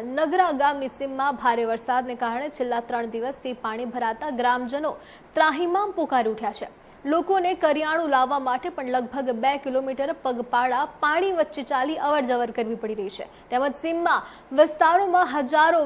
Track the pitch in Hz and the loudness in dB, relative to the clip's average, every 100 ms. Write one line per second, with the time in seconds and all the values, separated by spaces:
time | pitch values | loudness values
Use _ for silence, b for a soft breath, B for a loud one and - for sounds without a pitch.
0 | 233 269 311 359 359 269 285 285 262 - | -4 -2 2 2 2 4 2 2 -4 -6
1 | 277 269 277 262 247 233 226 226 247 247 | -6 -2 -2 2 2 2 0 -2 0 0
2 | 254 240 240 233 294 - 247 240 233 240 | -2 -4 -4 -2 -6 -4 -2 -2 -2 -4
3 | 233 226 247 262 262 247 220 220 240 240 | -4 -4 -6 -6 -8 -6 -6 -6 -6 -2
4 | 226 226 302 247 247 247 247 277 302 - | -2 -2 -4 0 2 2 -2 -4 -4 -6
5 | B B - 311 311 285 349 370 415 370 | B B -4 4 4 4 0 0 0 -2
6 | 302 254 220 214 214 - - - B B | 0 2 0 -2 -6 -6 -12 -14 B B
7 | 277 320 - 381 359 370 311 294 311 320 | 0 0 2 2 2 2 2 2 0 0
8 | 320 269 254 285 262 254 349 339 254 254 | 2 2 2 0 -2 -4 -4 -8 -2 -2
9 | 240 277 254 233 262 277 277 262 269 269 | -2 -4 -4 0 0 0 -2 -2 -2 -4
10 | 285 320 269 240 233 240 254 247 - - | -4 -4 -4 -4 -2 0 2 0 -2 -2
11 | 294 320 392 349 302 - 247 277 262 320 | 0 2 2 0 -2 -4 -4 -2 0 -2
12 | 294 294 247 247 240 240 220 226 214 208 | 0 0 2 0 0 -2 -4 -4 -6 -6
13 | 196 - - B - 247 277 254 320 339 | -8 -10 -14 B -4 -2 0 -2 -4 0
14 | 339 277 B B - 269 302 302 320 359 | 2 0 B B -2 4 4 4 4 4
15 | 392 359 262 294 247 302 320 339 | 4 4 2 0 2 4 6 4